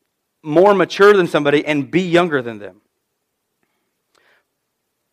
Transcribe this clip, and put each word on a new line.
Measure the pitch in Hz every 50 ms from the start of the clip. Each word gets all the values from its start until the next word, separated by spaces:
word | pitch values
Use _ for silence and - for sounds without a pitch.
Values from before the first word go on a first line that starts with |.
| _ _ _ _ _ _ _ _
more | - 156 147 165 185 202 202
mature | 190 165 - - - 196 208
than | 208 196 175 160
somebody | - 160 147 143 143 151 151
and | 151 151 147 135 117
be | - 170
younger | 190 175 165 170 175 175 147 135
than | 120 120 113 104
them. | 101 95 92 101 _ _ _ _ _ _ _ _ _ _ _ _ _ _ _ _ _ _ _ _ _ _ _ _ _ _ _ _ _ _ _ _ _ _ _ _ _ _ _ _ _ _ _ _ _ _